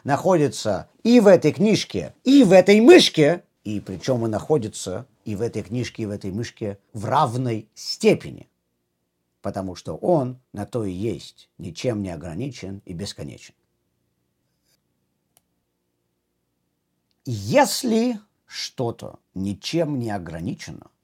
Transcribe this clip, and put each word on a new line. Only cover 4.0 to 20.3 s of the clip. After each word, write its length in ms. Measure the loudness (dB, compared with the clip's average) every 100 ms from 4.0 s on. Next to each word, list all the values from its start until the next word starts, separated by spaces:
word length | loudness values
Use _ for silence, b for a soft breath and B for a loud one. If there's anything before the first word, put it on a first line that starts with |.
| -4 -2
он 80 | -2
находится 760 | -4 -2 -2 -2 -10 -10 -10 -12 _ -10
и 100 | -6
в 60 |
этой 200 | -6 -6
книжке, 420 | -8 -6 -8 -8
и 20 | -8
в 40 |
этой 220 | -8 -8
мышке 480 | -8 -10 -10 -10 -12 _
в 100 | -12
равной 640 | -2 0 0 -2 -4 -6 -8 -16
степени, 720 | -12 -2 2 2 -2 -18 -20 _ _ _ _ _ _ _ _ _
потому 340 | -10 -8 -8 -10
что 220 | -12 -6
он 420 | 0 0 0 -8 _
на 120 | -12 -8
то 200 | -6 -6
и 80 |
есть, 560 | -4 -6 -6 -10 -20 _ -16
ничем 440 | -14 -8 -6 -4
не 100 | -6
ограничен 720 | -10 -12 -10 -10 -10 -14 -14 -14
и 80 |
бесконечен. 640 | -12 -12 -12 -16 -16 -20 _ _ _ _ _ _ _ _ _ _ _ _ _ _ _ _ _ _ _ _ _ _ _ _ _ _ _ _ _ _ _ _ _ _ _ _ _ -10
Если 960 | -8 0 2 2 0 -2 0 0 -4 -12 _ _
что-то 760 | -12 -12 -6 -6 -6 -12 -18 _
ничем 640 | -8 -8 -8 -6 -4 -4 -4
не 120 | -6
ограничено, 760 | -8 -8